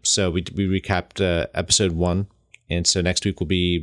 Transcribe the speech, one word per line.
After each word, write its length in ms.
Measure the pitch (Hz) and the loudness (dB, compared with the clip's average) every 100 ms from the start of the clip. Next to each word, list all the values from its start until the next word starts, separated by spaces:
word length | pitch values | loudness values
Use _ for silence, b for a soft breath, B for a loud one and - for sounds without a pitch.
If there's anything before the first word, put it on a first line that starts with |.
so 280 | - - 92 | -2 0 0
we, 140 | 87 90 - | 0 -2 -2
we 100 | 98 95 | 0 0
recapped, 400 | - 92 - - | 0 -2 -2 -2
uh, 220 | 92 85 - | 0 0 -2
episode 380 | - 90 - 95 | -4 0 2 2
one, 340 | 82 87 90 98 _ _ - - | 2 0 0 -2 _ _ -18 -6
and 160 | 85 85 | -2 0
so 140 | 95 | 0
next 240 | 87 92 | 0 0
week 160 | 101 90 | -2 -2
we'll 60 | 85 | 0
be 300 | 92 90 87 | 0 2 0